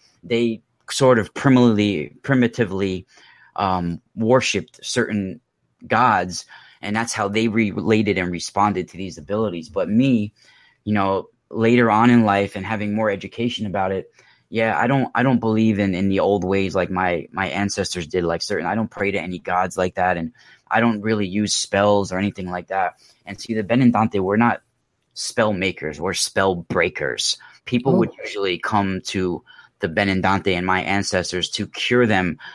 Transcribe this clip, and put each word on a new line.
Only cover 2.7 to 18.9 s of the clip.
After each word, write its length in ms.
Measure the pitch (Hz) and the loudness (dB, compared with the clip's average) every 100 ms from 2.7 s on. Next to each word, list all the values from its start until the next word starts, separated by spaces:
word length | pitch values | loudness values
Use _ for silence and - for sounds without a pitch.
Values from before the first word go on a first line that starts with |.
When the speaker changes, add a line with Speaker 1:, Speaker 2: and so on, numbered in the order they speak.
| 95 98 92 - _ _ _ _ - | -2 -2 -4 -10 _ _ _ _ -4
Speaker 1:
um, 460 | 95 92 87 85 - - | -2 0 -2 -6 -10 -4
worshipped 640 | 113 127 - 98 - - - | 2 2 2 -4 -6 -12 -6
certain 560 | 123 - 104 95 - _ _ _ _ - | -4 -2 -4 -6 -10 _ _ _ _ -2
gods, 600 | 131 127 98 90 85 - - - _ | 2 4 2 0 -6 -14 -20 -20 _
and 140 | 98 107 | -6 -4
that's 160 | 117 | -4
how 160 | 113 101 | -4 -2
they 220 | 107 113 | 0 0
re-, 220 | 107 107 | 2 0
related 460 | 95 85 110 104 95 | -2 2 2 2 0
and 140 | 90 | -2
responded 560 | 85 - 101 104 92 85 | -6 -4 0 0 0 -6
to 100 | 85 | -10
these 200 | 95 76 | -12 -12
abilities. 500 | 76 107 107 85 80 | -6 -2 -2 -4 -6
But 220 | 92 87 | -4 0
me, 420 | 110 135 117 104 - _ _ _ _ 104 | 2 4 2 0 -8 _ _ _ _ -2
you 80 | |
know, 360 | 104 98 95 - _ _ | 0 0 -2 -4 _ _
later 420 | 113 113 123 117 | 0 4 4 6
on 180 | 107 120 | 6 6
in 140 | 120 | 6
life 320 | 107 101 98 98 | 6 2 0 -4
and 100 | 92 | -8
having 280 | 107 104 | -6 -4
more 160 | 104 110 | -2 -2
education 560 | 98 98 - 120 113 104 | -2 -8 -6 -6 -4 -4
about 260 | 98 95 | -2 -2
it, 180 | 95 - _ _ _ _ | -4 -8 _ _ _ _
yeah, 320 | 110 113 80 | -2 0 0
I 80 | 120 | 2
don't, 240 | 139 120 | 2 0
I 100 | - | 0
don't 160 | 131 120 | 2 2
believe 380 | 113 110 110 101 | 2 2 2 2
in, 160 | 98 | 0
in 140 | 90 98 | 0 0
the 140 | 95 | 2
old 240 | 98 101 92 | 2 2 2
ways 280 | 98 92 | 0 0
like 160 | 92 90 | -2 -2
my, 380 | 92 90 85 - | -2 0 -2 -6
my 180 | 92 92 | -6 -4
ancestors 580 | 82 101 101 92 90 76 | -2 -4 -4 -4 -6 -4
did, 160 | 90 | -2
like 180 | 85 85 | -2 -2
certain, 240 | - 92 87 | -4 -4 -2
I 100 | 107 | -4
don't 140 | |
pray 220 | 107 | -4